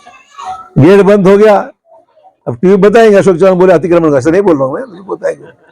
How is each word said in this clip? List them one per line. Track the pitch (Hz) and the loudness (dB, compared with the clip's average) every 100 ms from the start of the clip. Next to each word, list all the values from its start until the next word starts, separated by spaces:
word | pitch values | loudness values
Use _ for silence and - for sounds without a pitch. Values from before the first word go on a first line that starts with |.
| 740 - _ - 762 740 698 - | -20 -20 _ -18 -16 -16 -8 -2
गेट | 147 202 | 2 2
बंद | 190 208 185 | 2 0 2
हो | 202 | 2
गया। | 214 196 190 - _ - _ _ _ _ - | 2 0 -2 -16 _ -20 _ _ _ _ -14
अब | 123 | -4
टीवी | 185 196 | 0 2
बताएंगे, | 202 233 226 196 | 2 2 2 2
अशोक | 185 165 | 2 0
चौहान | 190 180 | 0 2
बोले | 185 | 2
अतिक्रमण, | 165 170 170 160 139 | 0 0 -2 0 -2
ऐसा | 139 | -2
नहीं | 175 | -2
बोल | 202 151 | 0 -2
रहा | 131 | -2
हूं | |
मैं, | 165 | -6
मुझे | 262 175 | -14 -18
बताएंगे। | 196 - - 143 143 _ _ | -14 -10 -10 -10 -16 _ _